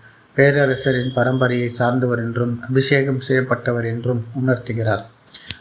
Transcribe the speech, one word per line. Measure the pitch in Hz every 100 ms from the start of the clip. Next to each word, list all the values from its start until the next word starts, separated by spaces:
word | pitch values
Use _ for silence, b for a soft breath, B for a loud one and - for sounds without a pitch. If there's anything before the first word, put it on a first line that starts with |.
| B B B -
பேரரசரின் | 139 143 135 127 139 127 123
பரம்பரையை | 127 123 131 127 123 120
சார்ந்தவர் | 120 123 127 123 120
என்றும் | 117 117 120 120
அபிஷேகம் | - 131 131 143 139 131
செய்யப்பட்டவர் | - 131 127 120 - 120
என்றும் | 113 117 120 120 113
உணர்த்துகிறார். | 139 127 123 - 117 110 101 - - - B B B